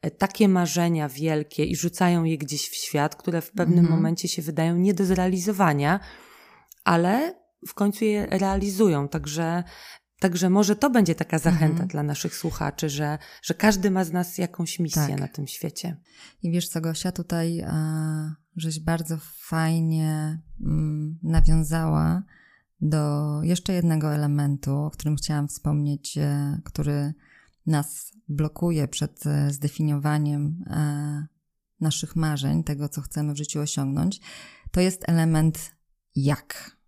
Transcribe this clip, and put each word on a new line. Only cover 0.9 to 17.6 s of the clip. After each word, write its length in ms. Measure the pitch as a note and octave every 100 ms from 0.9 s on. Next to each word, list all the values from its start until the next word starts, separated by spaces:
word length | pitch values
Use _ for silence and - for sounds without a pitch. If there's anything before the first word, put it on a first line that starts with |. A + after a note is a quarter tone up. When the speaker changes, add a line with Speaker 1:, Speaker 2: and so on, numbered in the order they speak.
| E3 D3
Speaker 1:
wielkie 560 | C3 D#3+ D3+ D3+ -
i 120 | D3 C#3
rzucają 480 | E3+ E3+ F3+ F3
je 140 | E3 D#3+
gdzieś 300 | C#3 D3 -
w 60 |
świat, 420 | - - D3+ D3 -
które 240 | - E3
w 100 | -
pewnym 280 | - E3+ F3
Speaker 2:
Mhm. 180 | E3+ E3
Speaker 1:
momencie 320 | D#3+ E3 F3+
się 140 | -
wydają 340 | D#3 D#3 E3 E3+
nie 180 | F#3+
do 100 | F#3 F#3+
zrealizowania, 920 | F#3 F#3 F#3 F3+ G3 F#3 C#3+ C#3+ F#3+ - - - - - - _ -
ale 500 | - E3+ F3 A3 D#4+ F4+ _ _ -
w 60 |
końcu 300 | - G3+ G3+
je 220 | A3 G#3 G3+
realizują. 840 | F#3+ F#3+ G3 G3+ F#3 G#3+ D3 C#3
Także, 560 | D#3+ D3 D3+ E3 E3+ F3 - - - _ _
także 300 | F#3+ F3 F3+
może 260 | F#3+ G3+ G#3
to 140 | C#4+
będzie 240 | A#3+ F3+
taka 240 | E3 E3 E3
zachęta 280 | E3 E3+ D#3
Speaker 2:
Mhm. 220 | E3 F3+
Speaker 1:
dla 140 | D3+
naszych 340 | D3 D3 E3+ -
słuchaczy, 520 | E3 - D3+ - D#3
że, 300 | C#3+ D3+ D3+ - -
że 120 | -
każdy 360 | E3 G#3+ G3+ G3
ma 140 | F#3+
z 80 | F3
nas 260 | F3 F3 -
jakąś 400 | F3 - E3 -
misję 280 | E3+ D#3 D3
Speaker 2:
Tak. 120 | C#3+
Speaker 1:
na 80 | C#3
tym 180 | - C#3+
świecie. 500 | - - - F3 D#3 _ - - _
Speaker 2:
I 80 | E3+
wiesz 180 | F3 F3
co, 120 | E3+
Gosia, 320 | D#3+ D#3+ F#3
tutaj, 480 | F3+ E3+ E3+ E3 E3